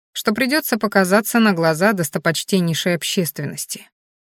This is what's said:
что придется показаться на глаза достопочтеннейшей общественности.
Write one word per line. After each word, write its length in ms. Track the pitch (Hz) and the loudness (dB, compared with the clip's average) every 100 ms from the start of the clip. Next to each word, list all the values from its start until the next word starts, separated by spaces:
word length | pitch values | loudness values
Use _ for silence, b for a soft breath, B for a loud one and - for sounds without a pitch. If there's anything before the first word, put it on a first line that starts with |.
| _ | _
что 200 | - - | -6 -4
придется 440 | 214 262 302 - 220 | -2 0 0 -2 -2
показаться 640 | 208 196 180 202 226 233 | 0 2 4 2 2 2
на 140 | 220 | 2
глаза 400 | 175 165 156 196 | 4 2 2 2
достопочтеннейшей 1000 | 196 160 170 165 160 - 190 170 156 185 | 2 -2 -2 -2 -2 0 0 2 0 -2
общественности. 960 | 175 - - 165 - 143 147 - - - _ _ _ | -2 -2 -2 -2 -6 -10 -10 -10 -12 -16 _ _ _